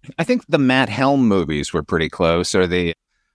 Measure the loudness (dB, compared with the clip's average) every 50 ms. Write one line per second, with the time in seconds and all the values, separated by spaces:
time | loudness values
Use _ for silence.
0 | -20 -10 -8 -6 -2 -2 -2 -2 -2 -2 0 2 2 2 2 2 0 0 -2 0
1 | 0 2 2 2 2 2 2 2 0 0 -2 -4 -4 -4 -4 -4 -2 -2 -2 -2
2 | -2 -2 -2 0 0 2 2 0 0 0 0 0 2 2 0 0 0 -2 -4 -8
3 | _ _ _ _ _ _